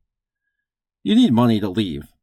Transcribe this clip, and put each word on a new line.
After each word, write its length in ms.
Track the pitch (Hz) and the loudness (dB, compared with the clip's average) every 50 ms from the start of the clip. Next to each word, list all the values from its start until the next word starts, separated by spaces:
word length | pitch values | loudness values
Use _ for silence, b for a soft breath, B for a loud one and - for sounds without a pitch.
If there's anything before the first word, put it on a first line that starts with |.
| _ _ _ _ _ _ _ _ _ _ _ _ _ _ _ _ _ _ _ _ - | _ _ _ _ _ _ _ _ _ _ _ _ _ _ _ _ _ _ _ _ -4
You 100 | - 214 | 0 2
need 180 | 233 254 196 | 2 4 4
money 280 | 120 113 123 120 113 104 | 2 2 2 2 0 0
to 100 | 98 98 | -2 -4
leave, 380 | 90 107 107 90 71 71 71 - _ _ | -4 -4 -4 -4 -8 -10 -14 -18 _ _